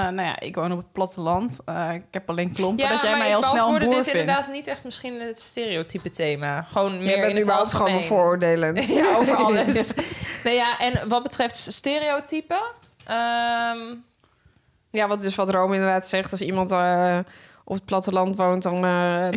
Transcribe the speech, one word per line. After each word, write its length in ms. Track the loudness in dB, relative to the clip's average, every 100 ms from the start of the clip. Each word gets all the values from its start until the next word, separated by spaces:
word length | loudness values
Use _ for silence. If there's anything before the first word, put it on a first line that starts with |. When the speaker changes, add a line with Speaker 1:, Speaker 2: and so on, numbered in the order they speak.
| -2
Speaker 1:
nou 120 | -2
ja, 180 | -4 -4
ik 160 | -6 -4
woon 160 | -4
op 60 | -4
het 140 | -6
platteland. 680 | -6 -6 -4 -2 -2 -2 -8 -8
Eh, 280 | -6 -6
ik 100 | -6 -10
heb 180 | -10 -6
alleen 220 | -4 -4
klompen, 300 | -2 -2 0 0
Speaker 2:
Ja, 60 |
Speaker 1:
dat 100 | 0
jij 80 | 0
Speaker 2:
maar 100 | 2
Speaker 1:
mij 100 | 2
Speaker 2:
ik 60 | 2
Speaker 1:
al 60 |
snel 100 | 2
een 40 | 4
Speaker 2:
beantwoordde 260 | 4 2 2
Speaker 1:
boer 80 | 2
Speaker 2:
dit 80 | 2
Speaker 1:
vindt. 140 | 0
Speaker 2:
inderdaad 320 | 2 0 -2
niet 160 | -8 -8
echt 160 | -10
misschien 360 | -8 -10 -10 -10
het 200 | -10 -8
stereotype 680 | -8 -6 -4 -4 -4 -8 -8
thema. 520 | -4 -2 -2 -2 -4
Gewoon 360 | -4 0 0 0
meer 80 | 0
Speaker 3:
Jij 100 | 2
bent 140 | 2
Speaker 2:
in 60 | 2
het 60 |
Speaker 3:
überhaupt 280 | 2 2 2
gewoon 200 | 2 2
Speaker 2:
algemeen. 160 | 2 2
Speaker 3:
bevooroordelend. 760 | 4 4 4 4 4 2 0 2
Speaker 2:
<laughs> 60 |
Ja, 220 | 4 4 4
over 200 | 4 4
Speaker 3:
<laughs> 40 | 4
Speaker 2:
alles. 480 | 4 2 2 0 -2 -6 -8 -10 -6
Nee, 120 | 0 2
ja, 240 | 2 0
en 280 | 0 -2 0
wat 160 | -2
betreft 320 | 0 -2 0 0
s-, 200 | 0 0
stereotypen, 840 | 0 0 0 -2 -2 -6 -4 -4 -4 -10 -20 _ -6
ehm, 880 | -4 -2 0 0 -2 -2 -4 -8 -14 -18 _ _ _ _ _ _ _ _
Speaker 3:
Ja, 160 | -2 0
wat, 140 | 0
dus 140 | -2 0
wat 140 | 2
Rome 240 | 2 2
inderdaad 340 | 2 2 2 0
zegt, 240 | -2 -2
als 100 | -4
iemand, 300 | -2 -2 0
eh, 480 | 2 4 4 4 2 -2 -10 -20 -20
op 120 | -8 -8
het 100 | -2
platteland 520 | -2 0 0 0 2
woont, 260 | 2 2
dan, 220 | 0 0 2
eh, 300 | 2 2 2
Speaker 1:
Is 40 |
hij 100 | 0